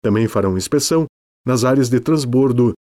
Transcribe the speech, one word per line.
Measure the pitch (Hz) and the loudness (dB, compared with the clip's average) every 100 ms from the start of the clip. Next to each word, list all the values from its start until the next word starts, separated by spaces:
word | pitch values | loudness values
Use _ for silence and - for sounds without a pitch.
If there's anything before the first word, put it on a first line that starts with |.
Também | 110 107 113 | 0 0 0
farão | 107 98 92 | 0 0 -2
inspeção | - 147 - 160 156 _ _ _ 127 | -2 -2 0 -2 -2 _ _ _ -4
nas | 127 127 | 0 2
áreas | 139 123 | 2 2
de | 123 | 0
transbordo | 139 156 127 127 135 120 120 - | 0 -2 0 0 2 2 0 -2